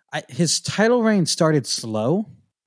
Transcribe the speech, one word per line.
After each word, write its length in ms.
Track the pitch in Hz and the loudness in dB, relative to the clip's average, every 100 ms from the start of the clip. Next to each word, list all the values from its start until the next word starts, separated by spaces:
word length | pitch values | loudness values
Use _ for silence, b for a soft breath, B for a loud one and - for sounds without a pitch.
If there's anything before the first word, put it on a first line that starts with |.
| _ | _
I, 100 | 156 - | -12 -8
his 320 | 123 165 - | -2 -2 -2
title 420 | - - 226 247 | -4 0 2 2
reign 220 | 220 208 | 2 2
started 420 | 156 - 160 151 - | 0 2 2 2 0
slow, 640 | - 113 107 113 185 220 - _ _ | -6 -4 -2 0 0 -4 -12 _ _